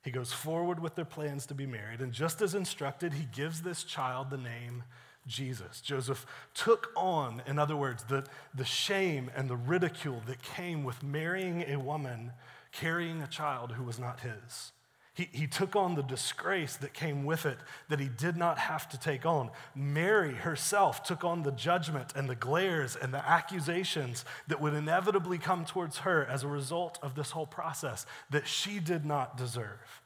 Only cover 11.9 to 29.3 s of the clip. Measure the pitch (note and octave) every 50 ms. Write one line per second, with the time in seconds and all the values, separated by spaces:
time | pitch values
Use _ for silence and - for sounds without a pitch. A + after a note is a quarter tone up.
11.9 | D3+ D#3 D3 C3 B2 A2+ A2+ A#2+ A#2+ - - - - - - - - - - E3
12.9 | E3 E3+ E3+ E3+ E3 D#3+ D3+ C3+ - - D#3 D3 C#3 B2 A#2+ A#2+ A#2 A#2+ C3 A#2+
13.9 | A2+ A2+ B2 B2 B2 - - B2+ A2 G#2 - - - - - - - _ _ _
14.9 | _ _ _ - _ - F3+ F3+ - A#2+ D#3 C#3+ - - F#3+ F#3+ - G#3 G3 F3+
15.9 | F3 D3+ C3+ C3 B2+ B2 - - - - - E3+ G3 F#3 D#3+ C3 - - C#3 C#3
16.9 | - - D#3 D#3 C#3+ C#3+ C#3 C#3+ D#3+ D#3+ - D3+ B2+ - - - - - - -
17.9 | D3+ C#3+ C#3+ C3+ A#2+ A2 C#3 F3 E3+ E3+ F3 E3+ D#3+ - - - D3+ D3+ - -
18.9 | - C3 - D#3 D3 C3 - E3 E3+ D3 B2+ A#2 - - - - - C3+ C#3 C#3+
19.9 | C#3+ D3+ E3+ F#3+ G#3+ G#4+ F3 D3+ B2+ A2+ - E3+ D#3+ C3+ - - - G#3 G3 D#3
20.9 | A#2 - - - F3+ - - F3 E3+ E3+ D#3 C#3+ C3+ A#2 - D#3+ F3 F3+ D#3+ D#3
21.9 | D#3 C#3 B2 - - C3+ C3+ C3 B2+ A2+ A2+ B2 C#3+ E3+ F#3+ F#3+ F3 D#3+ C#3 B2
22.9 | - - - B2+ C3 C#3 C#3+ - E3 E3+ - - F#3+ F3+ D3 D3+ E3+ F3+ F#3+ -
23.9 | - D#3+ C#3 B2 A#2 A#2 - - - - - - D#3 C#3+ D3+ D3+ D3 D3+ D3+ D3+
24.9 | E3 F3+ F#3 G3+ G#3 G3 E3 F3+ F3+ E3+ - - F#3 E3+ E3 D#3 - F#3+ F3 D#3+
25.9 | C#3+ - - F#3+ F3+ D#3+ C#3 B2 B2+ C#3 B2 C#3+ C#3+ C#3+ C#3 C3 D#3+ E3+ F3+ E3
26.9 | - - - C#3+ B2+ D3 D3 - - D#3+ D#3 D3+ - - - D#3+ D3 - - C3+
27.9 | A2 - - - - - - - C#3 D3 C#3+ - - - - G3 G#3 G#3 E3+ D#3
28.9 | F3+ E3 D3 D3+ D3 C#3+ B2+ A#2+